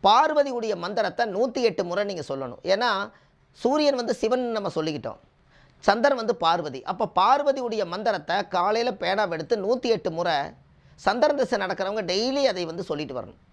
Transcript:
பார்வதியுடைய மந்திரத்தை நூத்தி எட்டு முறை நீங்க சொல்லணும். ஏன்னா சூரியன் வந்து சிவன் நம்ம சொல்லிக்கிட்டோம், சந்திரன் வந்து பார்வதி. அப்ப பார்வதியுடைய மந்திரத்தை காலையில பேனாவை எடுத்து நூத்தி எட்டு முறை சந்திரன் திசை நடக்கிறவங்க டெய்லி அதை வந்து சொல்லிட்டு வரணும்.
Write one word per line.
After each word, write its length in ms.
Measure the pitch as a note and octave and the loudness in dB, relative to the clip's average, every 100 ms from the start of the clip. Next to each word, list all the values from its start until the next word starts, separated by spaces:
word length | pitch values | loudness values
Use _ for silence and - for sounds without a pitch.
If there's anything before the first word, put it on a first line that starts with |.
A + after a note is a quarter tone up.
பார்வதியுடைய 680 | G3 A#3 D#4 D4 C#4+ A#3+ A3+ F#3 | 6 6 6 2 0 -2 -4 -4
மந்திரத்தை 480 | F3 G#3 G3+ - A#3 | -4 -2 -2 -2 -2
நூத்தி 260 | F#3 B3 B3 A#3 | 0 -2 0 0
எட்டு 140 | E3+ F3 | 0 -2
முறை 140 | F3+ G#3 | -2 -4
நீங்க 160 | F3+ C#3+ | -6 -6
சொல்லணும். 340 | C3+ C3 A#2 E3+ | -6 -8 -8 -2
ஏன்னா 180 | G3 A#3+ G3 G#3+ - _ _ _ _ | 0 2 0 -4 -10 _ _ _ _
சூரியன் 420 | A#3+ D4+ D4 C4 | 0 4 4 2
வந்து 140 | A#3 A3+ | -2 -2
சிவன் 240 | - B3+ B3 A3 | 0 0 -2 -4
நம்ம 140 | G3 E3 | -4 -4
சொல்லிக்கிட்டோம், 440 | D#3 D3 A#2+ - _ _ _ _ _ _ | -4 -6 -8 -12 _ _ _ _ _ _
சந்திரன் 360 | - G#3 C#4 C4 | 0 4 2 2
வந்து 140 | A3 F3 | -2 0
பார்வதி. 360 | E3 E3+ D3+ C3 - | 2 2 -2 -8 -8
அப்ப 180 | F3+ G3+ - | -4 -2 2
பார்வதியுடைய 640 | G3+ C#4 C#4+ C4+ A#3+ G#3+ F3+ | 4 4 2 0 -2 -2 -4
மந்திரத்தை 440 | F3+ A3 F#3+ D3+ F3+ G3+ F3+ | -2 -2 -2 -2 -4 -2 0
காலையில 340 | F#3 A3 A#3+ - | 0 0 -2 -2
பேனாவை 320 | F3 G3 G3+ D#3+ | -2 0 0 -4
எடுத்து 200 | - A3+ | -2 -2
நூத்தி 240 | F#3+ B3+ B3 A3 | 0 0 0 0
எட்டு 140 | E3+ E3 | 0 -2
முறை 200 | F3 D3+ D3 - _ _ _ - | 0 0 -2 -12 _ _ _ -4
சந்திரன் 400 | - A3+ D4 C#4+ | -2 4 4 4
திசை 160 | B3 A3+ | 0 0
நடக்கிறவங்க 420 | F#3+ E3+ F#3+ A3 F3 | -2 -2 -2 -2 -2
டெய்லி 320 | F#3 A#3+ C#4 C4+ | 0 0 2 2
அதை 120 | F#3 E3+ | 0 -4
வந்து 180 | E3 E3 | -6 -6
சொல்லிட்டு 260 | D3 C#3+ B2+ | -6 -4 -8
வரணும். 220 | G2+ - _ | -10 -16 _